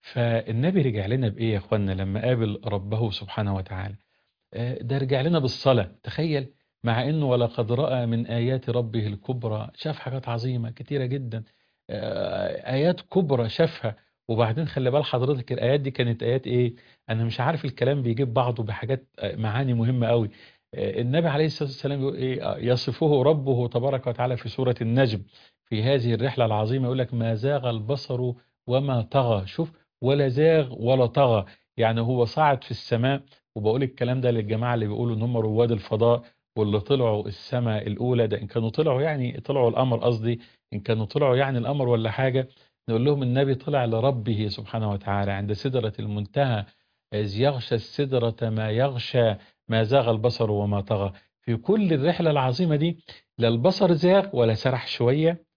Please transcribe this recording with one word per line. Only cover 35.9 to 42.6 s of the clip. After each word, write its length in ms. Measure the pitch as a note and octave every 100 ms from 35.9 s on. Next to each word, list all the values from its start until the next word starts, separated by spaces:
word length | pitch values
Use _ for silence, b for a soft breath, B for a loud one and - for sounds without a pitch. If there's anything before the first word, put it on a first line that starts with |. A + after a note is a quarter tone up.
| G#2+ A#2 A#2+ B B _ -
واللي 240 | G#2+ G#2+
طلعوا 460 | - C#3 A#2 G#2 G#2+
السماء 600 | G2 - B2 A#2 G#2+ G#2+
الأولى، 400 | G#2 B2 B2+ A2
ده 160 | G2+
إن 40 | G#2
كانوا 240 | A#2+ A2+
طلعوا 320 | C3 D#3 C3
يعني 380 | D#3 D3+ B2 -
طلعوا 300 | A#2 C#3 B2
القمر 280 | F#3 C3 A#2
قصدي، 420 | A#2+ A2+ A2+ A#2 B B _
إن 80 | G2+
كانوا 240 | - A2
طلعوا 320 | G#2+ D3 C#3+ B2+
يعني 220 | C3+ B2+
القمر 300 | A#2 C#3+ B2+
ولا 220 | A#2 A2
حاجة، 380 | G2+ C3 C3 C3 b